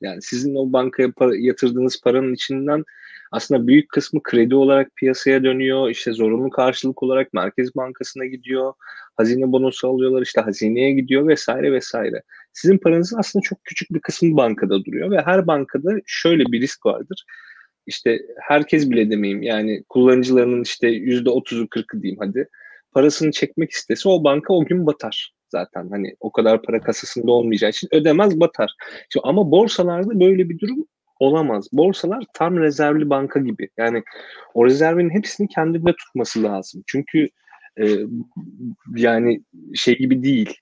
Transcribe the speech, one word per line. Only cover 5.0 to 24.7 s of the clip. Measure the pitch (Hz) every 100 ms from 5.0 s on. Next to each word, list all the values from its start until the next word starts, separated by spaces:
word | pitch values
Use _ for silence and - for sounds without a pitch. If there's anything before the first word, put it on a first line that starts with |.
| 131 127 135 135
dönüyor. | 131 131 131 135 127
İşte | 117 123
zorunlu | 113 110 113 131
karşılık | - 127 123 135 127
olarak | 127 131 135
Merkez | 98 95 - 127 131
Bankası'na | 131 127 127 135 131
gidiyor. | 131 123 131 131 - - - - -
Hazine | 113 123 131
bonosu | 127 131 127 131
alıyorlar, | 131 127 131
işte | 123 -
hazineye | 110 98 110 117 135
gidiyor | 135 127 135 151
vesaire | 147 - 127 143
vesaire. | 131 - 120 107 - - - _
Sizin | - 175 196
paranızın | 170 165 180 226
aslında | 202 202
çok | - 190
küçük | - - -
bir | 165
kısmı | - - 170 151
bankada | 120 104 95 98 98
duruyor | - 175
ve | 190
her | 165 190 175
bankada | 147 135 135 160 214 -
şöyle | - 170 165 123
bir | 117
risk | 135 - 107
vardır. | 117 - 190 - - - - _ _ -
İşte | - 123 113 - -
herkes | - 147 147 156 143
bile | 117 107
demeyeyim, | 107 101 101
yani | 117 107 107 101 -
kullanıcılarının | 127 127 127 127 127 120 123
işte | 117 - 120
yüzde | 113 120 123 120
otuzu | 123 - 117 113
kırkı | 117 110 110
diyeyim | 98 98
hadi, | 101 117 143 _ - - _
parasını | 135 147 - 156
çekmek | - 139 - 160
istese | - - 113 196
o | 180
banka | 147 143 -
o | 185
gün | 147